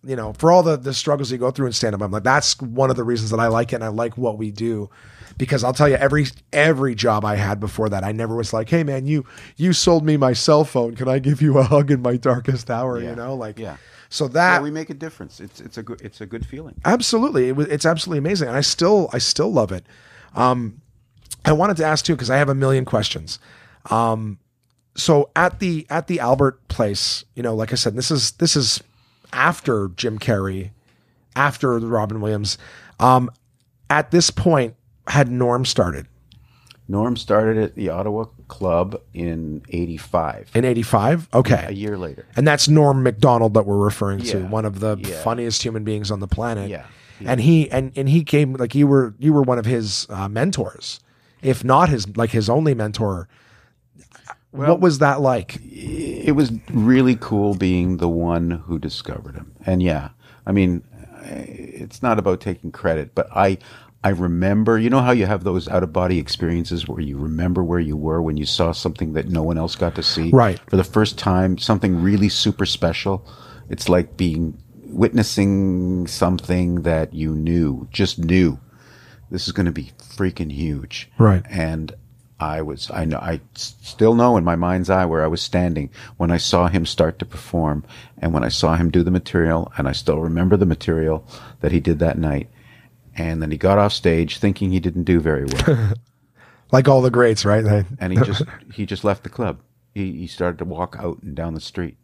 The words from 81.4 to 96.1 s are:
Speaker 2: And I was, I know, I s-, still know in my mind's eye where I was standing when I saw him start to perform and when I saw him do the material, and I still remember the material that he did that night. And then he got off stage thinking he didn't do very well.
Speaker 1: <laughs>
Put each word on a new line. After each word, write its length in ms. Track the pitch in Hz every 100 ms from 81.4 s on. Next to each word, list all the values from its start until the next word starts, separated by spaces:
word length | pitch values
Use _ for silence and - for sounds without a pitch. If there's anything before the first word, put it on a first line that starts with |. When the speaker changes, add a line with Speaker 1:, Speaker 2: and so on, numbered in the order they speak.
| -
Speaker 2:
And 420 | 95 80 80 78 - - _ _ _
I 240 | 78 78
was, 280 | 76 71 -
I 140 | - 80
know, 120 | 76
I 220 | - 80 -
s-, 200 | - - -
still 320 | - - 110
know 220 | 117 120 117
in 80 |
my 120 | 85 85
mind's 340 | 87 92 90
eye 160 | 95 90
where 180 | 80
I 20 | 78
was 160 | 85
standing 480 | - 90 90 78 71 - - -
when 140 | 85
I 60 | 85
saw 320 | - 90 87
him 180 | 90 85
start 320 | - 82 -
to 60 |
perform 600 | - - - 85 78 76 - - - -
and 140 | 82
when 120 | 80
I 40 | 60
saw 280 | - 80 82
him 140 | 85
do 120 | 87
the 80 | 85
material, 640 | 92 - 90 82 82 85 -
and 120 | 67
I 40 |
still 260 | 69 - 76
remember 380 | 82 85 92 98
the 100 | 92
material 600 | 80 - 80 80 78 - - - -
that 120 | 78
he 80 | 85
did 180 | 73 78
that 200 | 82 76
night. 300 | 80 71 - _ - - _ _ - -
And 240 | 82 80
then 100 | 80
he 60 | 78
got 220 | 92 98
off 140 | 101
stage 460 | - 90 82 82 -
thinking 320 | 101 95 98
he 100 | 92
didn't 240 | 87 85
do 160 | 85 87
very 240 | 78 71
well. 500 | 69 127 - 131 107 110
Speaker 1:
<laughs> 60 | _